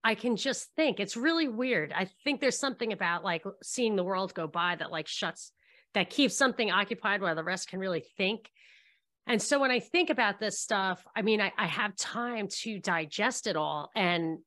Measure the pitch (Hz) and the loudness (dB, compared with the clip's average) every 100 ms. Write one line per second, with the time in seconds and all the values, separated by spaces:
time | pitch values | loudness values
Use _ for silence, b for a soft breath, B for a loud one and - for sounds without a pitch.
0 | 226 220 247 214 269 240 - - 311 190 | 2 2 0 0 0 -4 -6 2 2 2
1 | 202 233 285 330 294 220 254 208 156 156 | -4 0 0 2 0 0 0 0 0 -2
2 | 185 _ 285 285 269 - 277 - 226 202 | -4 _ -4 0 0 0 -4 -2 -4 -2
3 | 180 170 170 170 190 190 - - 233 202 | 0 0 -2 -2 -4 -12 -8 0 2 2
4 | 180 185 190 185 160 170 175 170 165 165 | 0 -2 -2 -4 -4 0 0 -2 -4 -6
5 | 156 - 180 - - b b b b 202 | -6 -4 -4 -6 -18 b b b b 0
6 | 180 - 262 - 269 - 214 185 196 233 | 0 4 4 4 2 2 2 2 0 -2
7 | 214 202 185 160 165 185 - 185 190 170 | 0 2 2 0 -2 -4 -4 -6 -2 -2
8 | - - 190 220 - b b b b b | -4 -2 0 0 -8 b b b b b
9 | b _ - 233 - 285 269 247 - 349 | b _ 0 0 2 2 4 2 2 2
10 | 339 262 214 196 214 185 - 208 190 180 | 2 4 2 2 -4 -4 -2 0 0 -2
11 | - - 214 214 196 - 170 151 208 208 | -6 -2 2 4 2 0 -2 0 -4 -4
12 | - 226 240 233 202 - 226 202 196 170 | -6 -4 -4 -4 -6 -6 -6 -4 0 0
13 | 156 - 220 254 220 160 151 151 147 226 | -2 0 0 0 -2 0 0 -2 -4 0
14 | 180 175 165 160 | 2 2 0 -4